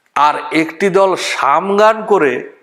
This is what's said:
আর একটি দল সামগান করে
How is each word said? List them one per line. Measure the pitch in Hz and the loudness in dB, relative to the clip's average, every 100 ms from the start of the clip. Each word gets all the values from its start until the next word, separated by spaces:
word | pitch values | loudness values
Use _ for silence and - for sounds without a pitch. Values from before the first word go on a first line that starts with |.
| _ | _
আর | 139 147 143 - | 0 0 0 -4
একটি | 156 160 - 196 | -2 -4 -2 0
দল | 185 196 175 | 2 2 0
সামগান | - - 131 151 190 202 214 220 | -6 -2 0 0 0 2 2 2
করে | 196 196 147 123 - - | 0 2 2 -2 -8 -18